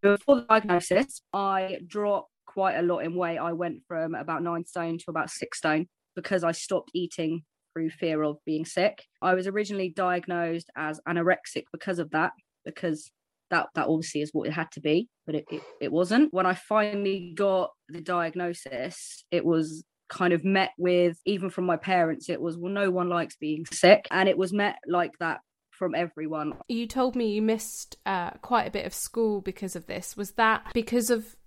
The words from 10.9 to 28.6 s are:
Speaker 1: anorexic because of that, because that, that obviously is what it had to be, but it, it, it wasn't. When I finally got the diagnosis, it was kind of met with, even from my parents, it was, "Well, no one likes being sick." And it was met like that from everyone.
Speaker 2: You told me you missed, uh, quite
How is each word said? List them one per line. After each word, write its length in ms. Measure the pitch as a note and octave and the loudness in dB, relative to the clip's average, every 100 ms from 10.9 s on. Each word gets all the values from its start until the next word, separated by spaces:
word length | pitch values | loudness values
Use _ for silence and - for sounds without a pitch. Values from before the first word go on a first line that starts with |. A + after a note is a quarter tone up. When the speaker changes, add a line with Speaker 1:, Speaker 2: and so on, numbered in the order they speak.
| D#3 - | -6 -2
Speaker 1:
anorexic 560 | E3+ E3+ F#3 - - - | 0 4 2 0 -10 -10
because 260 | - - F3+ | -10 -6 -4
of 120 | D#3 | -2
that, 220 | D#3 D#3+ - _ _ | 0 -2 -4 _ _
because 460 | - - F3 D3+ - _ _ _ _ | -16 -6 -4 -4 -8 _ _ _ _
that, 180 | E3+ - | -2 0
that 140 | - - | -2 0
obviously 320 | D#3+ D#3+ D3 | 0 0 -4
is 100 | D3+ | -2
what 140 | D#3 - | -2 -4
it 60 | |
had 180 | D3+ D#3+ | -4 -6
to 80 | - | -4
be, 280 | D#3 D#3+ A#3 _ | 0 2 0 _
but 100 | - | -6
it, 100 | D#3 D#3 | -6 -4
it, 120 | D#3 - - | -10 -12 -8
it 120 | C#3+ | -2
wasn't. 420 | D3+ F3+ A3+ D4+ | 0 2 4 4
When 120 | F#3 F#3 | 4 2
I 80 | |
finally 800 | F3+ - G#3+ G#3 G3+ G3+ F#3+ F3 | 2 0 0 2 0 -2 -2 -6
got 360 | D#3+ G3+ F#3+ D#3+ - _ | -2 2 2 0 -6 _
the 120 | E3 | -14
diagnosis, 1200 | E3 F3 E3+ D#3+ F3 F3 - B2+ C3+ F3 - - - | -4 -2 -2 -2 -6 -6 -8 -6 -8 -8 -16 -18 -2
it 140 | F3 | 0
was 400 | - D#3+ D#3+ D#3 - _ _ | 4 2 2 -4 -16 _ _
kind 220 | - F3+ | 0 2
of 120 | E3+ | 4
met 280 | F3 F#3+ F#3+ - | 4 2 2 0
with, 400 | F3+ F3+ F3 E3 | 2 6 4 2
even 240 | - G3+ F#3 | -2 -2 -2
from 140 | E3+ | -2
my 120 | F3+ E3 | 0 0
parents, 520 | F#3 F#3 E3 D#3+ - | 2 2 2 0 -4
it 120 | F3 | -4
was, 180 | E3+ E3 | -4 -6
"Well, 140 | F3 | -6
no 180 | G3 G3 | 0 0
one 180 | F#3 F3+ | 2 0
likes 280 | F3 D#3+ - | 0 -2 -6
being 280 | D3+ D3+ D#3+ | -6 -4 -6
sick." 400 | - F3 D#3+ - | 4 8 8 8
And 180 | F3 F#3+ | 2 4
it 80 | F3+ | 4
was 160 | F#3 | 2
met 240 | G3+ G3+ - - | 2 0 -2 -2
like 260 | F3 E3+ - | -2 -2 -2
that 200 | E3 D3+ _ _ _ | -4 -4 _ _ _
from 240 | _ F#3 | _ -4
everyone. 600 | D3+ E3+ - D#3 D#3 D3+ - - | -2 -4 -4 -6 -4 -4 -6 -6
Speaker 2:
You 200 | A#3 A#3 | -4 -4
told 280 | C4 B3+ | 0 0
me 160 | B3 A3+ | 0 0
you 100 | G#3 | 2
missed, 560 | A3 A3 - - - - | 2 0 -2 -12 -14 -10
uh, 260 | - F#3+ F3 - | -4 -4 -4 -8
quite 240 | - A#3+ | 0 0